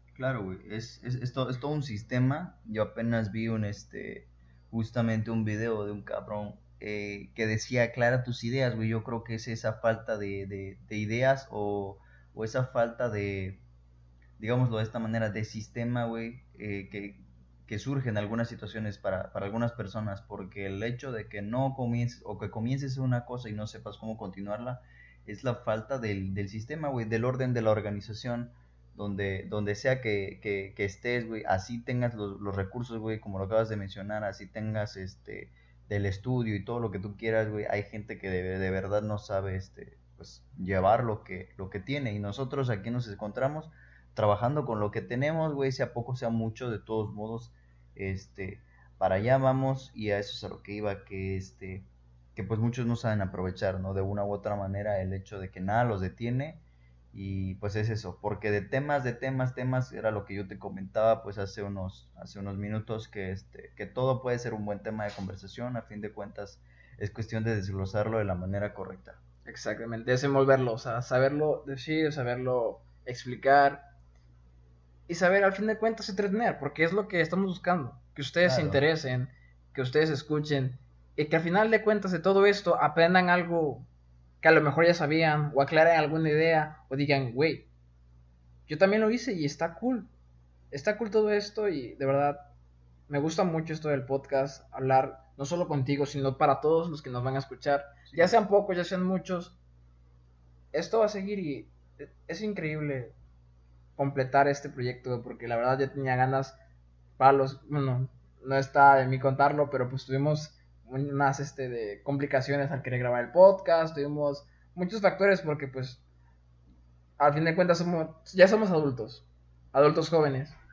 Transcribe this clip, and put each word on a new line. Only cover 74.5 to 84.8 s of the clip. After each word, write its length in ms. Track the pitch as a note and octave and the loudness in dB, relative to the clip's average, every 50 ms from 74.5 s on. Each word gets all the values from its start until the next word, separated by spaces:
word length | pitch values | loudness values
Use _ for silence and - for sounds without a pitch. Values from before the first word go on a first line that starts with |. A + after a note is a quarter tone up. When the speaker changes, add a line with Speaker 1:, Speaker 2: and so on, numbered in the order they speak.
| - - - - - _ _ _ _ _ - | -20 -20 -20 -20 -20 _ _ _ _ _ -12
Speaker 2:
y 100 | - F3 | -8 -2
saber, 280 | - F#3+ F3+ F#3+ G3+ G3+ | 2 4 6 6 6 6
al 80 | G3 G3 | 4 4
fin 140 | G3+ G#3 A3 | 2 0 -2
de 100 | G#3+ G#3+ | 0 0
cuentas, 320 | A3 A3+ A3+ A3 - - | 0 -2 -2 -2 -6 -6
entretener, 480 | F#3+ G3+ G3+ G3+ F#3+ A3 A#3+ G3 - - | -4 -2 -2 0 0 0 0 0 0 -2
porque 260 | C3+ C#3+ - - D#3+ | -4 -4 0 0 0
es 80 | E3 F#3 | 2 2
lo 140 | G#3 G3+ G3+ | 0 -2 0
que 100 | F#3+ E3+ | 0 0
estamos 240 | D#3+ D#3 F3 F#3+ G3 | 0 2 2 0 0
buscando, 540 | F#3+ F3 - - F3+ F3+ F3 C3+ A#2 - - - - - | 0 -2 -4 0 0 0 0 0 -6 -10 -16 -20 -18 -12
que 60 | - | -10
ustedes 320 | C#3 - - E3+ F3+ F3 - | -8 -2 2 4 4 4 4
se 80 | F3 | 4
Speaker 1:
Claro. 60 | D#3 C#3+ | 2 2
Speaker 2:
interesen, 640 | - C#3 C#3+ D#3+ D#3+ D3+ - C3 B2+ B2 C3 - - - - - - - _ _ - | 4 4 4 4 4 2 0 -2 -2 -2 -2 -4 -8 -16 -20 -20 -20 -20 _ _ -6
que 80 | C3+ | -4
ustedes 280 | C3 B2+ B2 D3+ D#3+ D#3+ | -2 0 4 4 4 4
escuchen, 720 | D3+ C3+ - - D3+ D3+ D3 D3+ C#3+ C#3 B2+ B2+ - - - - _ - - _ - | 2 -2 -2 -2 -2 -2 0 0 0 0 0 -2 -4 -8 -18 -20 _ -20 -20 _ -4
y 100 | - D3 | -4 -2
que 100 | D3+ E3 | 2 2
al 80 | D#3+ E3 | 2 2
final 260 | E3+ F3 G3+ A3 A3+ | 4 4 4 4 6
de 140 | A3+ G#3+ G#3+ | 4 4 4
cuentas 280 | G#3+ G#3+ G#3 G3 F#3+ | 4 2 2 2 -2
de 80 | F3+ E3 | -2 0
todo 260 | E3+ F#3+ G3 G3 G3 G3+ | 4 4 6 8 8 8
esto 340 | G3 G3 - F3 D#3+ - | 6 4 2 2 2 4
aprendan 480 | - D3+ - E3+ E3 E3+ F#3 F3+ F3+ F3 | 4 2 4 6 6 6 8 6 6 6
algo 560 | F3 F3+ F3 F3 E3+ E3+ D#3 C#3+ A#2+ - - - _ _ _ _ - - - - _ _ | 4 4 2 2 0 2 2 0 -2 -4 -10 -18 _ _ _ _ -20 -20 -20 -20 _ _
que 60 | - D#3+ | 8 8
a 40 | |
lo 100 | D#3+ D#3 | 8 8
mejor 240 | D3+ D3 D3 D#3+ | 8 6 4 6